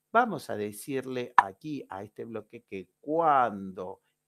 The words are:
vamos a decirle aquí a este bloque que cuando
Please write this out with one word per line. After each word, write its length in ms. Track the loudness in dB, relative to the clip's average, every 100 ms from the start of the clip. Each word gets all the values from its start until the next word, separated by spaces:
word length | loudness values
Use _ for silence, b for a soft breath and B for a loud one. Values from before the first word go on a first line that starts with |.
| _
vamos 380 | 4 4 0 -4
a 80 | -4
decirle 760 | -4 -6 -4 -4 -2 -4 2 2
aquí 480 | 2 -6 -8 -8 -8
a 140 | -10
este 220 | -10 -12 -10
bloque 380 | -10 -12 -18
que 260 | -12 -12 -12 _
cuando 1040 | -2 2 6 6 6 2 -8 -8 -10 -10 _ _